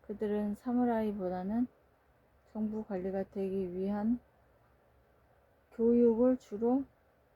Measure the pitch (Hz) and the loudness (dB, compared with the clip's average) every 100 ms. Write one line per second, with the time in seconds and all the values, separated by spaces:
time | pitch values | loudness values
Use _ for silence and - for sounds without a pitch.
0 | - 208 214 208 208 208 247 240 240 226 | -12 -6 -4 -2 -2 -6 -2 0 2 0
1 | 214 208 180 180 185 226 247 _ _ _ | -2 -2 -4 -4 -2 -2 -2 _ _ _
2 | _ _ _ _ _ 214 214 214 214 190 | _ _ _ _ _ -6 -4 -4 -6 -4
3 | 185 190 196 202 190 190 185 180 190 208 | -2 -2 -4 -4 -4 -2 -4 -4 -2 -2
4 | 220 240 _ _ _ _ _ _ _ _ | 0 -2 _ _ _ _ _ _ _ _
5 | _ _ _ _ _ _ _ - 226 240 | _ _ _ _ _ _ _ 0 4 6
6 | 240 226 254 254 - 208 233 262 269 _ | 6 6 2 2 -4 -2 0 0 -2 _
7 | _ _ _ | _ _ _